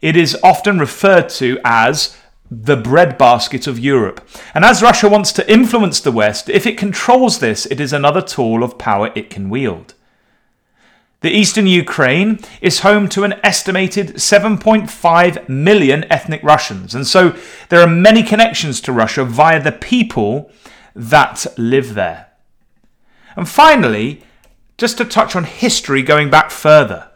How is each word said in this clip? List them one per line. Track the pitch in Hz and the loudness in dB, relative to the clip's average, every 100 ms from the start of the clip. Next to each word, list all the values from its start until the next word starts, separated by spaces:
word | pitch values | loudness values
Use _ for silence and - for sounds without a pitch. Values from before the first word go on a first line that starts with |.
It | 156 160 | 0 2
is | 160 131 | 0 2
often | - - - 190 | 2 2 0 -2
referred | 139 - 196 190 - - | -2 0 2 4 2 -4
to | 127 127 | -4 -2
as | 123 117 117 147 - - _ _ _ | 0 2 2 0 -6 -10 _ _ _
the | 117 110 135 | -14 -2 -2
breadbasket | 113 143 175 123 127 120 - 131 147 | 2 2 2 4 4 4 0 -8 -8
of | 120 | -6
Europe. | 127 135 101 - _ - - | 0 0 0 -8 _ -20 -8
And | 156 | 0
as | 202 247 | 2 4
Russia | 233 240 208 | 2 4 2
wants | 208 196 | 2 0
to | - - | -4 2
influence | 220 240 240 202 156 | 2 4 0 -2 -2
the | - | -4
West, | 117 104 104 - | 0 0 -2 -2
if | 190 233 | -2 -2
it | 226 | -4
controls | 202 - - 254 254 - | -6 -6 0 2 2 0
this, | 120 107 - | -2 -4 -6
it | 135 | -6
is | 143 | -4
another | 143 143 147 | -2 0 0
tool | - - 120 113 | -4 -4 -2 -2
of | 123 - | -4 -6
power | - 101 110 | -4 -2 -2
it | - 107 | -6 -12
can | - 95 | -12 -8
wield. | 113 131 85 - _ _ _ _ _ _ _ _ _ _ _ _ _ | -6 -6 -8 -16 _ _ _ _ _ _ _ _ _ _ _ _ _
The | - | -2
eastern | 208 208 - 196 | 0 0 0 2
Ukraine | 180 160 - 131 147 202 220 - - | 2 0 -2 0 0 -2 -4 -8 -4
is | - - | -2 0
home | 196 208 196 | 2 2 0
to | - | -2
an | 202 196 | -4 -2
estimated | - - - 185 190 - 175 - | -4 -4 -4 -4 -2 -4 -6 -6
seven | - 202 208 214 | 0 0 2 -2
point | - 220 214 | 0 0 -2
five | - 175 165 180 - - | -4 0 2 2 -2 -8
million | 131 156 208 143 143 160 | -4 2 2 2 0 -2
ethnic | 151 - 160 | -4 -4 -8
Russians, | - 151 - 98 92 117 | 2 2 2 -12 -12 -10
and | 135 | 0
so | 190 180 - - - - | 2 2 0 -16 -20 0
there | 175 | 4
are | 170 | 4
many | 170 196 220 | 6 6 4
connections | 226 214 226 - 156 127 | 2 2 0 0 -6 -8
to | - | -6
Russia | 123 110 - | -2 -2 -2
via | 131 113 156 160 | -6 2 2 2
the | 147 | -2
people | - - 247 233 - 104 127 151 _ - _ _ - | -6 -4 -2 -2 -2 -4 -4 -10 _ -20 _ _ -18
that | 113 151 135 - - - | 0 2 2 -4 -12 -6
live | 117 135 117 | -2 0 -2
there. | 104 90 80 - _ _ _ _ _ _ _ _ _ _ - | -4 -6 -6 -20 _ _ _ _ _ _ _ _ _ _ -10
And | 175 | -6
finally, | - 311 294 151 107 113 147 _ _ _ _ _ _ | 4 4 4 0 -2 -6 -8 _ _ _ _ _ _
just | 226 226 | -6 -4
to | |
touch | 233 - - 185 | -4 -2 -2 -2
on | |
history | 160 - 247 - - 135 | -8 -4 -4 -4 -4 -4
going | 131 151 147 | 0 0 2
back | 151 156 | 2 0
further. | - 151 151 131 87 - | -2 4 4 4 -6 -14